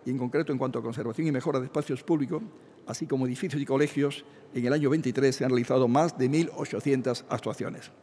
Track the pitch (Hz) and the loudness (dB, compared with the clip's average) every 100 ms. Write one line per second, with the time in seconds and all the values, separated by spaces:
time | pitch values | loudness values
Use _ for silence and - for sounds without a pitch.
0 | - 131 123 139 160 131 127 123 117 117 | -4 -4 0 -2 0 -2 -2 -2 -4 -4
1 | 117 110 160 131 165 139 127 151 - 131 | -6 -2 0 0 0 -2 -2 -4 -4 -6
2 | - 160 131 151 226 - - - - 143 | 0 0 0 -4 -8 -16 -20 -20 -12 -8
3 | 160 135 127 123 - 139 139 135 147 143 | -2 0 0 -2 -4 -4 0 2 2 2
4 | 143 139 - - - 127 120 147 143 160 | -2 -2 -16 -20 -8 -2 0 2 4 2
5 | 135 123 135 127 127 123 120 131 123 127 | 0 4 2 2 2 2 4 4 4 4
6 | 165 - 131 151 165 170 143 - 147 131 | 2 2 2 2 0 -2 -6 -2 2 2
7 | 127 120 - 110 110 - 92 - - - | 2 -4 -4 -4 -4 -6 -8 -8 -16 -20